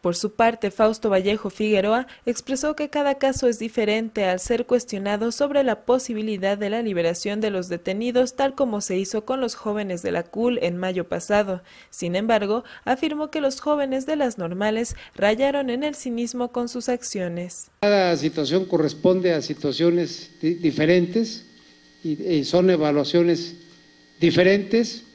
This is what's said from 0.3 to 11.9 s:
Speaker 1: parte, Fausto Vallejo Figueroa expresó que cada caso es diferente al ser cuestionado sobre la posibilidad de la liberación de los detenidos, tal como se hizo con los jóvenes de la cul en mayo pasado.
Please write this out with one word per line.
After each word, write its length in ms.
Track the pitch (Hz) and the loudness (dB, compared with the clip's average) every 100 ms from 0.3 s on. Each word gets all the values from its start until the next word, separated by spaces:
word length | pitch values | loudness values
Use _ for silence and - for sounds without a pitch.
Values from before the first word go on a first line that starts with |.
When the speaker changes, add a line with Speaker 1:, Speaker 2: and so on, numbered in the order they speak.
Speaker 1:
parte, 360 | - 226 226 202 | 2 2 2 -6
Fausto 400 | - 220 220 220 | 2 2 2 2
Vallejo 400 | 190 190 214 202 | 2 2 -2 -4
Figueroa 560 | - 214 208 202 226 254 - | -2 2 2 2 0 -2 -8
expresó 520 | - 233 - 262 302 302 | -6 -6 -4 -2 -2 -2
que 120 | 302 | -4
cada 300 | 294 285 277 | 0 0 2
caso 300 | 269 262 247 | 0 2 0
es 100 | 233 | 0
diferente 680 | 220 233 214 214 226 220 190 | -4 -2 0 0 -2 -2 0
al 120 | 180 | 0
ser 260 | - 233 | 0 -2
cuestionado 680 | 240 247 240 202 196 208 226 | 2 0 0 -6 -2 -2 -2
sobre 320 | 233 285 285 | -2 0 2
la 200 | 262 214 - | 2 0 0
posibilidad 720 | 254 254 220 220 202 190 202 | 0 0 -4 -4 -2 -2 0
de 140 | 202 | -2
la 120 | 220 | -2
liberación 580 | 226 180 165 175 208 208 | -2 0 0 -2 -4 -2
de 100 | 214 | -2
los 180 | 196 180 | -2 -4
detenidos, 680 | 175 180 190 240 247 254 - | -6 -4 -2 0 2 0 0
tal 180 | 277 | -2
como 260 | 269 262 208 | 0 -2 -2
se 160 | - 185 | -2 -2
hizo 280 | 190 220 | -2 -4
con 160 | 214 262 | -4 -4
los 160 | 247 - | -4 -4
jóvenes 460 | 220 208 202 175 | -6 -4 -4 -4
de 100 | 196 | -2
la 100 | 175 | -4
cul 380 | 170 - 240 247 | -4 -2 0 0
en 140 | 175 175 | -2 -2
mayo 320 | 185 180 170 | -2 -2 -2
pasado. 540 | 175 - 208 202 180 - - - | -4 0 0 2 -4 -8 -20 -18